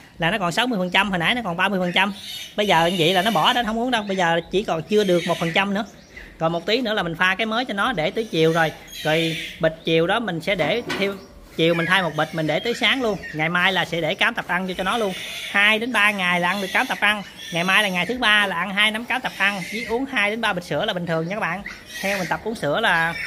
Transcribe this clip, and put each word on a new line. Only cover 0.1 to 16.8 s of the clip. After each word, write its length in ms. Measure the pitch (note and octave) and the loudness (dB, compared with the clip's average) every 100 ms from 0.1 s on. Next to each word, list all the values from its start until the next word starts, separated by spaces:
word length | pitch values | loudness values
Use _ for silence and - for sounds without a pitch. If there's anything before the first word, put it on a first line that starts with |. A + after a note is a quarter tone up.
| - | -4
là 140 | E3 | -2
nó 60 | G#3+ | 0
còn 140 | F3 | 0
sáu 160 | E3 B3 | 0 0
mươi 120 | A3 | 0
phần 100 | F3+ | 0
trăm, 200 | F#3+ G3+ | 2 2
hồi 100 | F#3 | 2
nãy 160 | E3 A#3+ | 0 0
nó 60 | |
còn 140 | A3 E3+ | -2 0
ba 120 | F#3+ | 0
mươi 100 | G3 | 0
phần 120 | F3+ F3+ | 0 2
trăm. 180 | G3 G3 - - - - | 0 -2 -10 -12 -8 -2
Bây 120 | G#3 | 2
giờ 180 | E3 E3+ | 4 4
như 100 | F#3 | 4
vậy 140 | E3 | 4
là 80 | F#3 | 4
nó 100 | G3 | 2
bỏ 220 | F#3 F3 | 2 2
đó, 80 | B3+ | 2
nó 60 | A3 | 0
không 120 | A3+ | -2
uống 120 | B3 | 0
đâu, 120 | A#3+ | 0
bây 140 | G#3 F#3+ | 0 0
giờ 220 | E3+ E3+ - | 2 2 0
chỉ 120 | F#3 | -2
còn 200 | G#3+ E3 | 0 -2
chưa 200 | D#3 G#3 | 0 2
được 180 | G3+ F3 E3 | 4 2 2
một 100 | E3 | 0
phần 120 | E3 E3 | 0 0
trăm 180 | G3 | 0
nữa. 120 | G3+ A3 - - - - - | 0 -4 -10 -20 -20 -18 -4
Rồi 100 | E3 | -2
một 160 | E3+ E3+ | 0 0
tí 160 | A#3 | 0
nữa 120 | A#3+ | 0
là 100 | G#3+ | -2
mình 120 | F3 E3 | -2 2
pha 200 | F#3 F#3+ | 2 2
cái 100 | A3 | 0
mới 200 | A3 B3+ | -2 -2
cho 80 | |
nó 200 | G3+ A3 | -2 -2
để 180 | G3+ D#3 | 0 -2
tới 120 | D3+ | -2
chiều 300 | A3+ E3+ D#3+ | -2 2 4
rồi. 180 | E3 D#3+ - - - | 4 0 -2 -12 -6
Rồi 340 | D3+ D#3 E3 D#3+ - - | 0 0 0 -2 -8 -2
bịch 220 | D#3+ D#3+ | -2 -2
chiều 240 | - E3 E3+ | 0 2 4
đó 120 | G#3+ | 2
mình 220 | A3 E3+ | -2 -4
sẽ 140 | E3 F#3+ | -2 0
để 260 | D3+ A3 - - | 0 -2 -2 -2
thêm 180 | G3 G3 - - - - | -2 -4 -12 -20 -10 0
chiều 180 | E3 | 2
mình 120 | E3+ E3+ | 2 2
thay 180 | F#3+ | 2
một 120 | F3 D3+ | 2 -2
bịch, 180 | D#3 D#3+ | -2 -2
mình 120 | D#3 | -2
để 120 | D#3 | -2
tới 140 | A3+ | -2
sáng 280 | A#3+ G#3+ B3+ | 0 0 0
luôn. 160 | A#3 G3 - | 0 -2 -6
Ngày 160 | D3+ D#3+ | -4 -2
mai 240 | F3 F#3 | 2 2
là 120 | F#3 D#3 | 2 0
sẽ 160 | E3 | -2
để 140 | D#3+ F#3+ | -2 0
cám 180 | G#3+ | 0
tập 120 | A#3 D#3+ | 0 -2
ăn 200 | F3+ F#3 | -2 -2
cho, 60 | F3+ | -4
cho 60 | |
nó 140 | F#3 A#3 | -2 0
luôn. 160 | G#3 F3+ - - - | -2 -4 -8 -10 -2
Hai 280 | G3+ G#3 A3 | 2 4 4
đến 140 | A#3+ | 2
ba 180 | A3+ G#3 | 2 2
ngày 280 | G#3 F3+ F3+ | 2 0 2
là 80 | F3 | 2
ăn 140 | G3 | 0
được 60 | F#3+ | 0
cám 120 | G#3 | 0